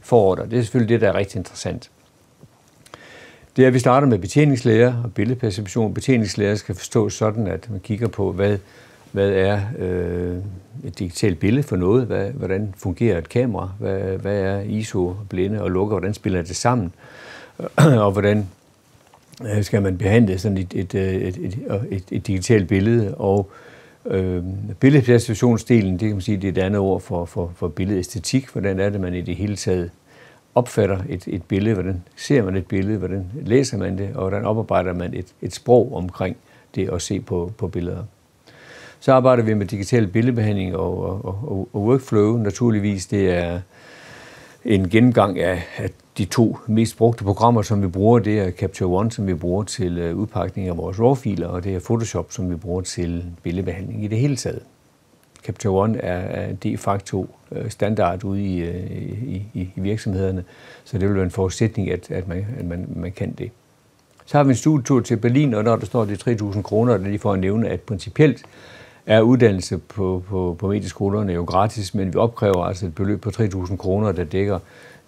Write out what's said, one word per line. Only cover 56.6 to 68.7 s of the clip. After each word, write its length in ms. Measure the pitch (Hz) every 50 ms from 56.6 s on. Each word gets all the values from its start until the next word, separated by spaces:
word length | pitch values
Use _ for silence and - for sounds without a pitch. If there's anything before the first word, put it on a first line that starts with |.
| - 107 110 107
facto, 520 | - 107 101 98 - - - 95 90 - - _ _ -
øh, 180 | - 101 107 110
standard 540 | - - 104 101 110 104 98 87 90 90 95
ude 200 | 98 98 101 101
i, 140 | 98 92 87
øh, 340 | 85 85 87 90 95 -
i, 500 | - - - 98 101 104 123 - 95 92 101 - -
i, 160 | 95 92 92 -
i 60 | 98
virksomhederne, 640 | 95 98 107 110 - 110 92 92 95 95 92 92 87 - - - - - - - -
så 140 | - - 95
det 100 | 95 101
vil 80 | 101
være 100 | 95 92
en 60 | 90
forudsætning, 600 | - 98 95 92 - - 117 107 - - 92 -
at, 200 | 90 90 - -
at 160 | - 92 87 92
man, 180 | 85 92 101 104 120 -
at 60 | 90
man, 220 | 87 85 90 90 - -
man 160 | 87 85 90
kan 200 | 92 - 101 95
det. 200 | - - 98 104 - _ _ _ _ _ _ _ _ _ _ _ _ _ -
Så 120 | - - 147
har 60 | 143
vi 60 | 139
en 60 | 127
studietur 440 | - - 156 156 147 120 - 139 123
til 180 | 113 - 120 101
Berlin, 360 | 113 120 123 143 151 139 113
og 100 | 104 107
når 120 | 117 113
der 100 | - 110
står 200 | 101 - 123 110
de 100 | 98 104
tre 200 | 98 - 123 117
tusind 280 | 107 110 101 95 104 92
kroner, 340 | - 104 110 117 123 113 95
det 80 | 95
er 40 | 101
lige 100 | 101 98
for 140 | - 107 98
at 60 | 95
nævne, 300 | 92 95 104 113 113 92
at 120 | 92 -
principielt 640 | - - 107 92 - - - - 151 143 113 - - - - - - -